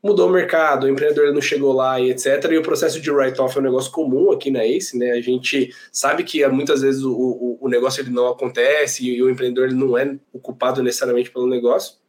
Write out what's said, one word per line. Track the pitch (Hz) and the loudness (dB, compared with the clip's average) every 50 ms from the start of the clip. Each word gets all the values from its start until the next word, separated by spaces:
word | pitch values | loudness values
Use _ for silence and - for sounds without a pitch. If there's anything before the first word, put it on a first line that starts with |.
| - | 2
mudou | 202 208 180 180 180 | 2 4 4 4 4
o | |
mercado, | 185 185 165 180 - 165 160 156 143 131 135 | 4 2 2 2 2 2 2 2 2 2 2
o | 135 | 0
empreendedor | 135 135 147 151 147 147 147 143 143 | 0 2 0 0 2 4 2 2 2
não | 147 | 0
chegou | 139 - 147 139 139 135 | -2 -2 -2 0 0 2
lá, | 131 131 131 131 131 127 | 2 2 2 0 0 2
e | 127 127 | 0 0
et | 123 123 | 0 0
cetera, | - 139 139 139 - 165 165 | 0 0 0 2 2 0 0
e | 160 | 0
o | |
processo | 156 - 151 - - 160 - 160 | 0 0 -2 0 0 -2 -2 -4
de | 147 147 | -4 0
write-off | 143 143 135 131 127 131 135 131 131 143 | 0 2 2 0 0 -2 -2 -2 0 0
é | |
um | 135 | 0
negócio | 135 127 131 127 - | 0 0 0 -2 -4
comum | - 165 156 139 127 139 247 196 | -4 -4 -2 0 2 4 4 4
aqui | - - - 139 | 4 2 0 -2
na | 135 123 110 | -2 0 0
Ace, | 113 135 185 185 - - 123 | 0 0 0 -2 -4 -4 -4
né? | 120 123 120 | -2 0 -2
A | 120 | -2
gente | 120 123 127 127 127 - - 139 139 127 - - - - _ | 0 -2 -2 -2 -2 -2 -2 -2 -2 -2 -4 -20 -20 -12 _
sabe | - - 139 156 165 175 | -2 -2 0 0 0 -4
que, | - - 151 143 | -4 0 0 2
é, | 135 | 2
muitas | 131 135 147 143 156 135 | 2 0 0 0 0 2
vezes | 135 135 135 135 135 | 2 0 0 0 -2
o, | 131 123 | -4 -2
o, | 110 127 127 120 120 123 123 117 120 | -2 -2 -2 -2 -4 -6 -6 -6 -4
o | 131 127 | -4 -2
negócio | 123 120 123 131 131 139 | 0 0 0 0 -2 -4
ele | 139 127 | -6 -6
não | 123 123 123 123 | -2 0 0 0
acontece | 123 - 135 123 123 123 120 135 147 151 147 139 - - 127 123 | 0 -2 -6 -6 -2 0 2 2 2 2 0 -2 -4 -6 -4 -4
e | 123 120 127 | -2 2 2
o | 131 | 0
empreendedor | 127 127 131 123 123 127 131 131 | 2 0 -2 -4 0 0 0 0
ele | 131 127 | 0 0
não | 135 131 120 120 | 0 0 2 0
é | 135 143 135 135 _ _ _ | 0 -2 -4 -8 _ _ _
o | - | -18
culpado | _ - 123 - 127 127 127 135 127 | _ -16 -8 -4 -2 -2 0 0 -2
necessariamente | 123 120 - 131 123 123 123 123 - | -2 -2 -2 -2 -2 0 -2 -2 -4
pelo | _ 127 123 127 | _ -4 -2 -2
negócio | 127 123 120 120 135 143 - - - _ _ | -2 0 0 2 0 0 -2 -6 -16 _ _